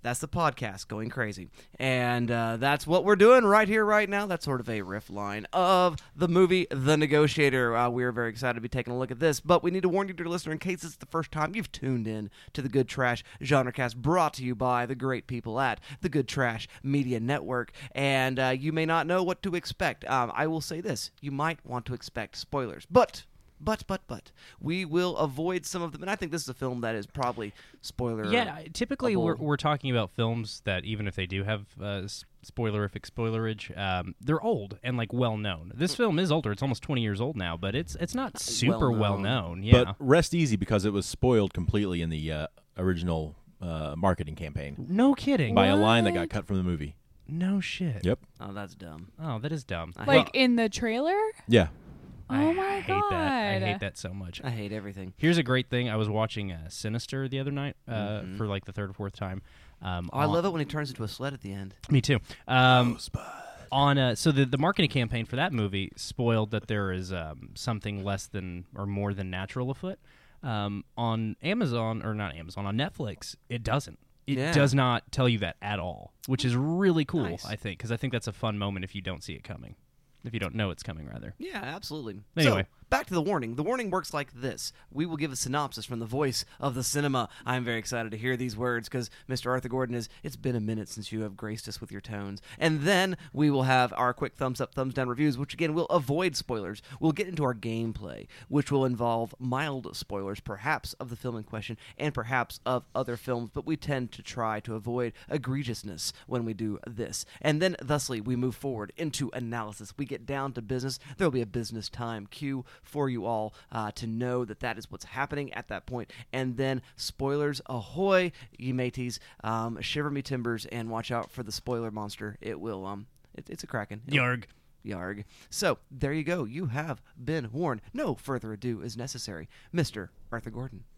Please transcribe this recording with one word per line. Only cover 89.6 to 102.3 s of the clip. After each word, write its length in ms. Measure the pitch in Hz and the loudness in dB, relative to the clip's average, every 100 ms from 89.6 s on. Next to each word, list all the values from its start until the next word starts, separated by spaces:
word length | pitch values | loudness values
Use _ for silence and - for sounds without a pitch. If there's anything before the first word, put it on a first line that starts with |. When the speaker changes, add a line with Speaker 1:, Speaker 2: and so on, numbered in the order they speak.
| 123 | 0
Speaker 1:
Gordon 260 | 127 127 123 | -2 -2 -2
is, 140 | 110 - | -6 -10
"It's 140 | 151 117 | -12 -6
been 200 | 135 120 | -2 0
a 40 | |
minute 300 | 107 110 98 | 0 -2 -6
since 220 | - 101 | -10 -8
you 100 | 110 | -6
have 140 | 107 98 | -6 -6
graced 300 | 110 107 - | -8 -8 -10
us 140 | 101 | -12
with 100 | 101 | -10
your 100 | 101 | -12
tones." 380 | - 104 101 101 - - | -10 -8 -8 -10 -14 0
And 220 | 165 156 | 2 2
then 360 | 147 196 190 180 156 | 4 4 2 -2 -8
we 160 | 135 151 | 2 4
will 140 | 135 | 4
have 300 | 131 131 123 | 4 4 4
our 200 | - 123 | 2 0
quick 220 | 123 131 - | 2 -4 -2
thumbs 260 | 131 123 | -4 -2
up, 140 | 131 - | -4 -2
thumbs 180 | 131 | -4
down 160 | 127 127 | -2 -2
reviews, 300 | 120 151 127 | 2 2 2
which 160 | 143 - | -4 -2
again 180 | 160 | -2
will 120 | 156 165 | 0 2
avoid 480 | 175 131 147 185 143 | 2 2 0 0 -2
spoilers. 480 | - 117 95 107 - 135 | -4 -4 -4 -8 -12 0
We'll 140 | 160 | 0
get 140 | 156 190 | 2 -2
into 160 | 175 | 0
our 120 | 139 117 | 0 0
gameplay, 720 | 113 113 117 107 95 55 50 - - | -2 -2 -2 -4 -10 -12 -14 -18 0
which 240 | 139 139 | 0 2
will 140 | 143 131 | 2 2
involve 480 | 120 117 117 113 - | 2 0 0 -2 -6
mild 560 | 127 127 151 135 113 - | -4 -2 -2 -4 -8 -12
spoilers, 440 | - 101 98 101 | -8 -6 -4 -6
perhaps 540 | - 101 113 147 - | -8 -6 0 -2 -2
of 160 | - 135 | -12 -10
the 60 | 117 | -8
film 200 | 127 113 | -6 -8
in 60 | 104 | -8
question 320 | 107 101 117 - - | -8 -8 -10 -12 -4
and 160 | 151 | -4
perhaps 460 | 143 113 | -2 -2